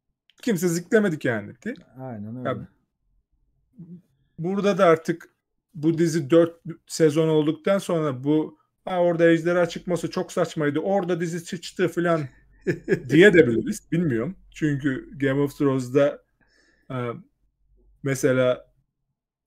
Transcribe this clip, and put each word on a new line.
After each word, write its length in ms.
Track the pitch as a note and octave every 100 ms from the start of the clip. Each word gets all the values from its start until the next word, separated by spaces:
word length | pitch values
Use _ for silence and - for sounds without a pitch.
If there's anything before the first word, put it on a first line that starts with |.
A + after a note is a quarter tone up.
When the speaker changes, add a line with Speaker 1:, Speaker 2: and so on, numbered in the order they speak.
| _ _ _ _
Speaker 1:
kimse 260 | B3+ F3+ F3
ziklemedi 500 | E3+ E3+ D#3+ G3+ D3+
kehaneti. 560 | C3+ A2 G#2 - A3 C#4 - B2+
Speaker 2:
Aynen 360 | C3 A2 G#2 B2
öyle. 120 | B2+
Speaker 1:
Ya, 200 | B2 - _ _ _ _ _ _ _ _ _ _ - E3+ F3 _ _ _ -
burada 400 | E3 G3+ G3 F#3
da 60 |
artık 440 | F3+ D#3+ - E3 - _ _ _ _
bu 240 | D#3+ D3+ D#3+
dizi 320 | E3+ D#3+ C3
dört 260 | E3 E3 - - - -
sezon 420 | - D#3+ D3 D#3+
olduktan 500 | D#3 D3+ D#3 G3 G3
sonra 460 | - E3+ D3+ B2+
bu, 340 | C#3+ D#3 D#3 - _ _
"Ha, 160 | - F#3
orada 300 | F3 E3 E3+
ejderha 360 | E3 E3 F3 F3
çıkması 440 | - F3+ E3 E3
çok 220 | F#3 F3+
saçmaydı, 460 | F#3+ E3 E3 D3 D3
orada 400 | F#3+ G3 F3 E3+
dizi 200 | E3+ E3+
sıçtı." 480 | - F3+ - - E3+
falan 320 | - E3+ E3 C#3 - _ _
Speaker 2:
<laughs> 440 | F3+ - - F3+ B2
Speaker 1:
diye 240 | D3 G3+
de 120 | F3 C3
biliriz. 460 | A2+ G#2+ G#2 -
Bilmiyorum. 440 | E3 E3+ A2+ C#3 F#3+ -
Çünkü 560 | - D#3 C#3 C3+ C3 - D#3
Game 220 | C3+ C#3
of 180 | C#3+ -
Thrones'da, 640 | C#3+ C3 B2 C#3 C#3+ - _ _ _ _ _ _ -
e, 60 | B2+ A#2+ A2+ - _ _ _ _ _ _ _
mesela 640 | C#3 C3+ C#3+ B2+ B2+ B2+ - _ _ _ _ _ _ _